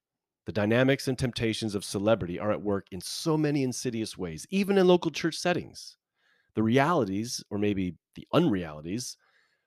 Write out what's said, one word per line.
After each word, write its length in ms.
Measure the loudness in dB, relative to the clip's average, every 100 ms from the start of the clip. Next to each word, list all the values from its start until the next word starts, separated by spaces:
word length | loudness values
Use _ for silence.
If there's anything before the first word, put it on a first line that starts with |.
| _ _ _ _ -6
The 60 |
dynamics 560 | 0 2 4 4 2 0
and 100 | -2
temptations 560 | -2 0 -2 -2 -2
of 100 | -4
celebrity 540 | -4 -2 2 2 0 -4
are 140 | -2
at 100 | -2
work 240 | -2 -4 -4
in 100 | -12
so 340 | -10 -6 -2 0
many 280 | 0 0
insidious 520 | -2 -2 -4 -4 -4 -6
ways, 300 | -8 -8 -4
even 260 | -2 2 4
in 100 | 6
local 220 | 6 4
church 260 | -2 -4 -2
settings. 640 | -2 -2 -4 -14 -20 -20 _ _ _ _ _
The 80 | 0
realities, 800 | 2 4 4 2 2 -2 -4 -8 -8
or 80 | -2
maybe 380 | 0 0 -2 -4 _
the 140 | -20 -2
unrealities, 840 | 2 2 2 -2 -10 -8 -8 -8 -14 _ _ _ _